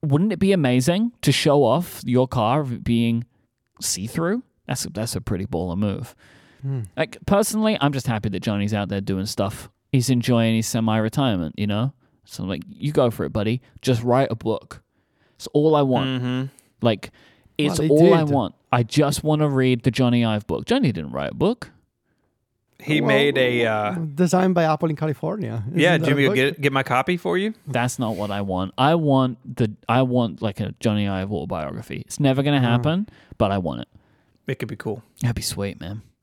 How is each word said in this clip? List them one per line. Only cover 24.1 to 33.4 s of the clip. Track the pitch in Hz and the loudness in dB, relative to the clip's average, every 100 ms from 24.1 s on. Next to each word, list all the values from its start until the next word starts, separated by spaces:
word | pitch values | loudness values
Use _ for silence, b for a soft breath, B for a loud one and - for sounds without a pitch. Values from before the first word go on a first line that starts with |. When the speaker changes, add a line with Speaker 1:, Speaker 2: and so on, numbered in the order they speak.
| 143 | 0
Speaker 2:
designed | 180 185 185 180 | 2 4 2 2
by | |
Apple | 160 151 170 | 2 2 0
in | 147 | -2
California. | 156 139 160 208 139 113 104 | -4 -4 -6 -6 -6 -6 -4
Isn't | 165 | 2
Speaker 3:
Yeah, | 165 165 | 4 4
Speaker 2:
that | 160 | 2
Speaker 3:
Jimmy, | 143 135 | 2 2
Speaker 2:
a | |
Speaker 3:
will | 131 | 2
Speaker 2:
book? | 127 160 | 0 0
Speaker 3:
get, | |
get | 143 | -2
my | 135 | 0
copy | 131 127 135 180 | 0 0 0 -2
for | 185 180 | -2 -2
you? | 208 220 - | -2 -6 -6
Speaker 1:
That's | 123 123 - | -2 -2 -2
not | 117 98 | -4 -4
what | 104 | -4
I | 101 | -4
want. | 101 92 92 - | -4 -4 -4 0
I | 131 170 | 2 4
want | 151 135 131 123 - 127 | 4 2 2 -4 -14 -2
the, | 113 104 - | -2 -4 -2
I | 120 | 0
want, | 131 123 117 82 | 2 2 0 -2
like, | 107 98 | -6 -4
a | 98 95 | -8 -4
Johnny | 117 107 104 | -2 0 0
Ive | 95 95 | -2 -4
autobiography. | 101 69 90 76 - 113 - - | -6 -6 -6 -6 -10 -12 -12 -12
It's | - | -2
never | 147 165 | 0 2
gonna | 139 143 | 2 2
Speaker 2:
Oh. | |
Speaker 1:
happen, | 123 120 120 170 208 B B | 2 2 0 -2 -4 B B
but | B | B